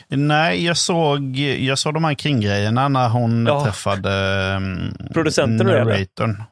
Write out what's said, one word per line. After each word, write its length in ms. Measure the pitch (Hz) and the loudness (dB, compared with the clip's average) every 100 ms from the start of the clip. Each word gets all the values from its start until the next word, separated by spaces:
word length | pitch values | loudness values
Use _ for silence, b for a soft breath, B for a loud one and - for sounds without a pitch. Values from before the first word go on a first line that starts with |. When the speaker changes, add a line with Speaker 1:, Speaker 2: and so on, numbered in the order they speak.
| - | -6
Speaker 1:
Nej, 560 | 139 147 151 165 180 | -2 2 2 2 0
jag 120 | 170 165 | 0 0
såg, 600 | - 175 156 143 139 131 | 0 2 2 0 -2 -4
jag 420 | 143 131 131 135 | -2 -2 -2 -2
såg 160 | - | -2
de 100 | 151 | -2
här 100 | 160 | -2
kringgrejerna 760 | 147 151 139 104 101 104 117 139 | -2 0 0 2 0 0 2 2
när 200 | 135 123 | 2 2
hon 380 | 120 117 117 117 | 2 2 2 2
Speaker 2:
Ja. 180 | 147 | 2
Speaker 1:
träffade, 480 | 143 98 - 98 98 | 0 -2 -2 -2 0
ehm, 960 | 98 95 98 95 98 95 90 87 - - | 0 0 0 -2 -2 -4 -4 -6 -8 -6
Speaker 2:
Producenten 540 | - 156 143 143 113 113 | -2 0 2 2 2 4
och 60 | |
det, 80 | - | 4
eller? 120 | 113 | 2
Speaker 1:
narratorn. 500 | 101 95 - 113 98 107 | 0 -2 -4 -4 -4 -4